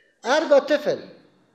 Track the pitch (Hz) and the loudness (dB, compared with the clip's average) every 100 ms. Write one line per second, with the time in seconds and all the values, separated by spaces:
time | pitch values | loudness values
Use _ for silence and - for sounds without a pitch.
0 | _ _ 226 302 320 285 277 294 190 123 | _ _ -2 -2 2 2 2 -2 -2 -6
1 | - - _ _ _ | -10 -20 _ _ _